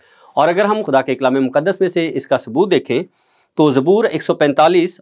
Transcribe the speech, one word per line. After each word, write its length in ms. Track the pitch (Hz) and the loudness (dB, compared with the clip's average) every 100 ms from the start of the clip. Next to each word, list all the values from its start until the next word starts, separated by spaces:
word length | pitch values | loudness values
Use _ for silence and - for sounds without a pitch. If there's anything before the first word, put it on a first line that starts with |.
| _ _ _ - | _ _ _ 0
और 120 | 156 | 0
अगर 180 | 175 208 | 2 0
हम 160 | 214 | -2
खुदा 200 | 180 135 | -2 -2
के 120 | 131 | 0
कलाम 240 | 127 131 135 | -2 0 0
मुकद्दस 400 | 131 143 165 190 | 0 -2 -2 -2
में 80 | 185 | -2
से 180 | 175 160 | -2 -4
इसका 300 | 135 - 131 | -4 -2 -4
सबूत 320 | - 120 196 | -2 -2 2
देखें 360 | 160 - 131 190 _ _ _ _ - | 0 0 -4 -6 _ _ _ _ 0
तो 140 | 151 | 2
ज़बूर 360 | 135 139 202 226 | 2 2 2 0
एक 160 | 156 | -4
सौ 120 | - | -4
पैंतालीस 680 | 170 147 139 156 175 175 - | 0 0 4 2 2 0 -4